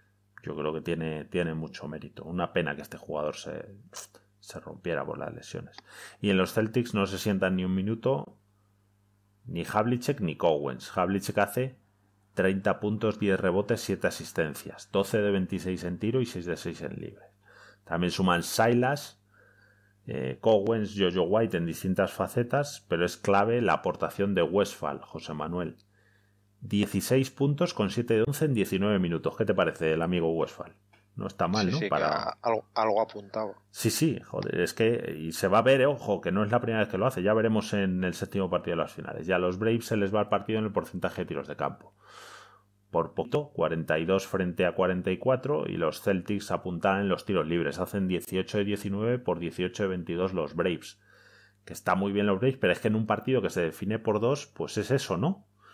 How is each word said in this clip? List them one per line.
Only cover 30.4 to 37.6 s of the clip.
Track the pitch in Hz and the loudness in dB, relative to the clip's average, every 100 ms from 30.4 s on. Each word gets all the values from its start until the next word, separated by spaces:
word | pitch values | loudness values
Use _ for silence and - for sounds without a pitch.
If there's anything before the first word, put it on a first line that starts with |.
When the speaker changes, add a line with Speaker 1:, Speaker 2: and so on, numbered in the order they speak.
| 73 - - - _ _ _ - | -2 -6 -16 -18 _ _ _ -10
Speaker 1:
No | 98 | -8
está | - 85 | -2 0
mal, | 107 92 | 2 2
Speaker 2:
Sí, | |
Speaker 1:
¿no? | 151 | 0
Speaker 2:
sí, | 101 | 0
que | |
Speaker 1:
Para | 73 76 | 2 2
Speaker 2:
a-, | 76 - - | 0 -4 -4
algo, | 117 117 - | -2 -2 -2
algo | - 110 104 | 0 2 2
apuntaba. | 110 104 101 110 107 - _ | 0 -4 -8 -6 -6 -8 _
Speaker 1:
Sí, | - 113 | -2 0
sí, | - 160 98 - | 2 0 0 -6
joder, | - - - | -6 -2 0
es | 87 | 0
que, | - 110 120 80 78 | 2 2 2 -2 -6
y | 80 | -6
se | - 95 | -2 4
va | 104 | 4
a | |
ver, | 120 135 | 6 6
eh, | 131 | 4
ojo, | 131 107 95 | 2 0 -2
que | 87 | 0
no | 95 | 0
es | 101 | 2
la | 120 | 0
primera | 117 110 | 2 0
vez | 101 | 0
que | 92 | 2
lo | 123 | 0
hace. | 92 | 2
Ya | 95 | 2
veremos | 110 110 107 | 4 4 2